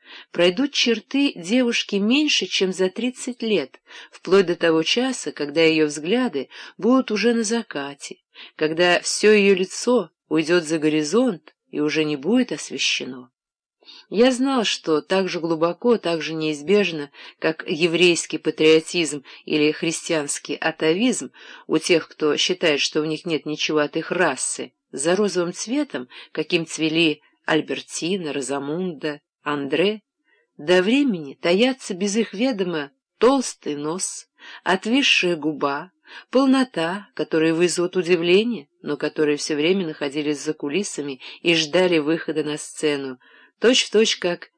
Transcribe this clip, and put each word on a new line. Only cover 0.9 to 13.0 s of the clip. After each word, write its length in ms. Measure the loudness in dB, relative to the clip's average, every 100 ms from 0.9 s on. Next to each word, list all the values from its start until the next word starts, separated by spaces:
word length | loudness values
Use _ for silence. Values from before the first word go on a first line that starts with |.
| 0 -2 0 0 -2
девушки 600 | 0 2 2 0 -2 0
меньше, 480 | 2 2 2 0 -2
чем 280 | -2 -2
за 160 | 0 -2
тридцать 520 | -2 -6 -6 -10 -6
лет, 400 | -2 0 -2 -12 _ -20 -20
вплоть 340 | -10 2 4 4
до 100 | 2
того 280 | 2 2
часа, 480 | 2 0 0 -4 -8
когда 300 | -6 -2 2
ее 260 | 4 4 2
взгляды 600 | 0 -2 0 0 -4 -8 -14 -20 -2
будут 340 | 2 4 2
уже 220 | 0 0
на 100 | 0
закате, 720 | 0 -4 -4 -10 -10 -12 -16 -18 _ -20 -16 -4
когда 440 | -2 2 4 4
все 300 | 0 2 6
ее 240 | 6 6 4
лицо 560 | 2 -2 2 2 0 _ -2
уйдет 340 | 0 2 0
за 160 | 2 0
горизонт 760 | 2 0 2 2 2 -2 -10 _ -10
и 100 | -2
уже 240 | 0 0
не 120 | -2 -2
будет 360 | 0 2 0
освещено. 800 | -4 -8 -4 -4 -4